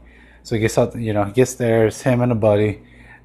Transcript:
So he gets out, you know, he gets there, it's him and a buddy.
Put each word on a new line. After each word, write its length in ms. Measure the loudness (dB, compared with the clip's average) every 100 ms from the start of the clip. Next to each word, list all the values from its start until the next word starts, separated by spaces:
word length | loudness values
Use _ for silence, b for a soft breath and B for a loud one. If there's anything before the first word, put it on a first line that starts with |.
| b b b b
So 100 | -6
he 80 | -2
gets 160 | -2 0
out, 180 | -2 -2
you 180 | -4
know, 100 | -2
he 80 | -2
gets 240 | 0 0 0
there, 320 | 0 2 2
it's 160 | 0
him 180 | -2 0
and 100 | 0
a 40 | 2
buddy. 480 | 2 2 0 -4 B B B B